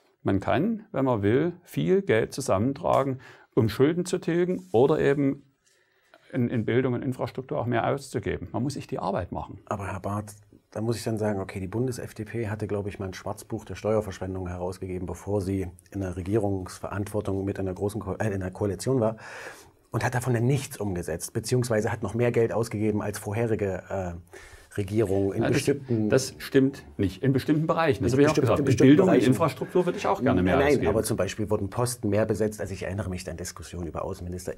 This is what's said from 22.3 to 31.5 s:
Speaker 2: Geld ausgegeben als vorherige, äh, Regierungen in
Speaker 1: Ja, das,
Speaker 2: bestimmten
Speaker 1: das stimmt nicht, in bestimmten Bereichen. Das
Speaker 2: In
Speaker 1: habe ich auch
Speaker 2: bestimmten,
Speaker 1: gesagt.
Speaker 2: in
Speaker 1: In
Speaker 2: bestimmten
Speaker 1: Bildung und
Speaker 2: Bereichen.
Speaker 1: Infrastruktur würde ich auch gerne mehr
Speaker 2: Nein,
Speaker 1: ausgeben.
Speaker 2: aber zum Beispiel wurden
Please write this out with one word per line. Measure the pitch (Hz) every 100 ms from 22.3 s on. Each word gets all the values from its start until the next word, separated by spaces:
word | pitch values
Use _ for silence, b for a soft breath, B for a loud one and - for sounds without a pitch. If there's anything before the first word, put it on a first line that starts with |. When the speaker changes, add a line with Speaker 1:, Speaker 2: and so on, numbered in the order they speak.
Speaker 2:
Geld | 120 113
ausgegeben | 90 117 107 107 104
als | 104 101
vorherige, | - 104 117 110 101 90 -
äh, | 95 90 85 - B B B B -
Regierungen | 98 107 104 98 98
in | 113
Speaker 1:
Ja, | 117
das, | 117
Speaker 2:
bestimmten | - 143 - 113 107
Speaker 1:
das | 127 131 -
stimmt | - 139 135 135 - -
nicht, | 98 -
in | 127
bestimmten | 135 - 151 160
Bereichen. | 165 165 120
Das | 120
Speaker 2:
In | 131
Speaker 1:
habe |
ich | 147
auch |
Speaker 2:
bestimmten, | 156
Speaker 1:
gesagt. | 127 90
Speaker 2:
in |
Speaker 1:
In | 90
Speaker 2:
bestimmten | 117 131
Speaker 1:
Bildung | 151 185
und |
Speaker 2:
Bereichen. | 127 120
Speaker 1:
Infrastruktur | 127 160 - 185 185 175
würde | -
ich | 196
auch | 196
gerne | 123 90
mehr | 92 87
Speaker 2:
Nein, | 143
Speaker 1:
ausgeben. | 131 104
Speaker 2:
aber | 104
zum | 107 101
Beispiel | 95 -
wurden | 104